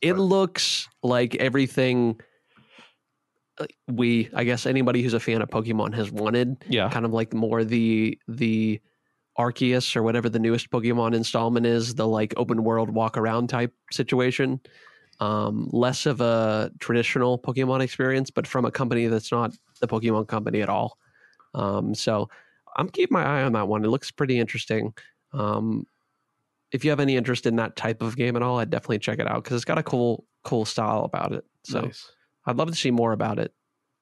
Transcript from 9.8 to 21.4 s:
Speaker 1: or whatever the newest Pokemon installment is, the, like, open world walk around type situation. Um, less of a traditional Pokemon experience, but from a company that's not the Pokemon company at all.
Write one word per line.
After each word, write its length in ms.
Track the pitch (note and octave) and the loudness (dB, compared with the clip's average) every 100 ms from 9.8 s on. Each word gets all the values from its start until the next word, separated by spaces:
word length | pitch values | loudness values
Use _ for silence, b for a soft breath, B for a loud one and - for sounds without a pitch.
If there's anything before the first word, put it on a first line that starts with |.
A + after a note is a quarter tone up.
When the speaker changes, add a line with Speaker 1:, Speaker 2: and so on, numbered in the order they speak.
| - A#2 | 0 0
Speaker 1:
or 60 | |
whatever 260 | A2 A#2 A2+ | 2 2 0
the 100 | A2+ | 2
newest 320 | A2+ A#2 - | 2 0 0
Pokemon 440 | B2 A2+ A#2+ A2+ | -2 0 0 2
installment 500 | A#2 A2+ A#2+ A2+ A#2+ A#2+ | 0 0 0 0 2 2
is, 280 | A#2 A2+ | 2 0
the, 120 | A#2 A2 | -2 0
like, 280 | A2 A2 - | 0 0 -2
open 260 | B2 A2+ | 0 0
world 280 | A2+ A2+ G#2+ | 2 0 0
walk 260 | A2 A2 A#2 | 0 0 0
around 320 | A2 A2+ A#2+ | 0 0 0
type 240 | B2+ A#2+ _ - | -2 -2 _ -12
situation. 720 | - B2 B2+ B2+ B2+ C3 C3 - B B B B B | -6 0 2 2 2 -2 -2 -8 B B B B B
Um, 480 | G#2 G#2+ G#2 G#2+ - | -2 0 -2 -2 -2
less 320 | A#2+ B2 C3 D3+ | 2 2 2 -2
of 140 | C3 | 0
a 500 | A#2 A2+ A2 G#2+ G#2 - | 2 2 2 0 -2 -6
traditional 600 | - A#2 A#2 C#3 B2 B2 | -2 0 2 2 2 0
Pokemon 420 | - B2 C3 C3 | -2 -2 0 2
experience, 480 | C3 - C3 C3 C3 | 0 0 0 0 -2
but 160 | - - | -4 -2
from 180 | C3 | 0
a 60 | A#2 | 0
company 360 | - B2 A#2+ A#2 | 0 0 2 2
that's 260 | A2 - | 0 0
not 200 | A#2+ A2+ - _ - | -2 -2 -6 _ -6
the 80 | A#2+ | -2
Pokemon 400 | A2 A2+ A2 G#2+ | 0 2 0 0
company 320 | A2 G#2+ A2 | -2 -2 -2
at 80 | G2 | 0
all. 300 | G2 A#2 - b b b b | 0 -2 -6 b b b b